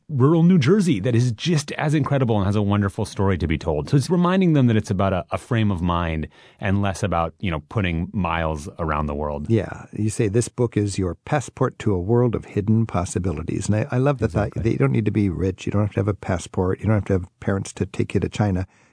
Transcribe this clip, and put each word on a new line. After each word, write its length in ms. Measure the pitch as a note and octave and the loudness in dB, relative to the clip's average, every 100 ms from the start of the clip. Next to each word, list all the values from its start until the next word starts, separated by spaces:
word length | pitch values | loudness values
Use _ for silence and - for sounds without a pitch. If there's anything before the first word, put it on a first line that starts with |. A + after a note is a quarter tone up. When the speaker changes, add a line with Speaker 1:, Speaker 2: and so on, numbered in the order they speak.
| - | -4
Speaker 1:
rural 320 | D3 C3+ E3 | 2 4 6
New 160 | E3+ F#3 | 6 6
Jersey 420 | A#2+ G#3+ F3+ G#2+ | 6 4 4 0
that 120 | A#2 | 2
is 180 | A2+ B2+ | 2 2
just 380 | A2+ D#3 D#3+ - | 0 0 0 -2
as 200 | - D3 | -4 0
incredible 440 | D#3 C3+ C#3 B2 G#2+ | 0 0 0 2 2
and 80 | F#2+ | 2
has 100 | G#2 | 2
a 60 | |
wonderful 440 | G2+ G#2 G2+ - G#2 | 2 2 2 -2 -6
story 320 | - G2 F#2 | 0 0 2
to 100 | E2 | 0
be 100 | D#2 | -2
told. 320 | - D2 - | 0 -2 2
So 80 | D3 | 0
it's 120 | B2+ | 2
reminding 440 | F3 F3 F#3+ F3+ | 2 2 2 4
them 120 | D3+ B2 | 4 4
that 100 | A2 | 2
it's 120 | A2 | 0
about 220 | F#2 G2 | 0 0
a, 120 | F#2 - | 0 -4
a 80 | G2 | -8
frame 320 | - A#2 G#2+ | -2 0 0
of 120 | F#2 | 0
mind 480 | F2 E2+ E2+ D#2+ D#2 - - - | 0 0 0 -4 -6 -12 -20 -8
and 220 | G#2 G2 | -2 0
less 220 | G2+ F#2 | 0 -2
about, 320 | G2+ F2 E2 - | -2 0 -2 -4
you 120 | F#2+ | -4
know, 80 | D#2 - | -4 -4
putting 400 | A2+ F#2 E2 F2 | -4 -2 -2 -4
miles 540 | G#2+ F2 E2 D#2+ D2+ F#2 - | -4 -2 0 -2 -4 -8 -8
around 260 | E2 D2+ D2+ | -4 -2 -2
the 60 | |
world. 340 | D2 D2+ D2 D2+ | -4 -6 -6 -2
Speaker 2:
Yeah. 360 | A2+ E2 - - | -2 -2 -10 -12
You 180 | - G#2+ | -6 -4
say, 180 | - A2 | -2 0
"This 180 | A2 - | 0 -2
book 280 | - A#2+ G#2+ | -2 -2 0
is 200 | G#2 F#2+ | -2 -2
your 160 | F2+ E2 - | -4 -6 -4
passport 520 | D3 - - B2 - | -4 -4 -4 -4 -2
to 140 | G#2+ | -2
a 60 | F#2 | 0
world 340 | F2+ A#2+ B2 | 2 2 2
of 120 | G2 - | 0 -4
hidden 400 | G#2 G2+ A2 A2+ | -4 2 2 2
possibilities." 800 | F#2 F2+ G2 F#2 D2+ D#2+ E2 F#2 | -2 -2 -2 -2 -4 -4 -4 0
And 80 | G#2 | 0
I, 120 | C#3 | 0
I 60 | B2 | 0
love 180 | C3+ C3 | 0 0
the 80 | B2+ | 0
thought 180 | G#2 G#2 | 0 -2
Speaker 1:
Exactly. 160 | - | -2
Speaker 2:
that 80 | A2 | -2
you 60 | B2 | 2
don't 140 | C3+ | 2
need 120 | B2 G#2 | 2 0
to 60 | |
be 180 | G#2 G2+ | 2 0
rich. 360 | D2+ F#2+ F#2 - | 0 -2 -4 -4
You 40 | |
don't 80 | G2+ | 0
have 100 | G#2 | 0
to 60 | - | 0
have 80 | G2+ | -2
a 60 | F#2+ | -4
passport. 640 | - F2+ - - F#2 F#2 | -4 -4 -4 -2 -2 0
You 60 | F#2+ | 0
don't 80 | G#2+ | 0
have 100 | F#2+ | 2
to 80 | |
have 260 | F#2+ F#2 - | -2 -2 -8
parents 320 | - G2 - | -4 -2 -4
to 120 | - - | -6 -6
take 280 | - G#2+ | -4 -2
you 80 | G2+ | 0
to 80 | - | -2
China. 360 | - G#2+ F#2 F#2+ _ _ | 0 0 0 -4 _ _